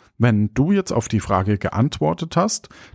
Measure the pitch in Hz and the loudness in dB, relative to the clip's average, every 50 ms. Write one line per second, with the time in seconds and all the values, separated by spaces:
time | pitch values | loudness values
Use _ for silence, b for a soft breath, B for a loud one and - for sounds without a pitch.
0 | b b b b 110 123 110 104 104 104 - - 139 165 202 196 185 - - 117 | b b b b 2 2 4 2 0 0 0 0 0 2 2 0 0 -2 -2 -4
1 | - - - 104 - - 101 92 92 98 104 98 - 95 - 101 120 147 - - | -2 -2 -2 -2 0 0 0 0 2 2 0 0 -2 -4 -2 0 0 0 0 0
2 | 160 156 165 - 170 165 - 165 185 214 - - - - B B B B B | -2 -2 -2 -2 -4 -4 -2 -2 0 0 -2 -6 -10 -12 B B B B B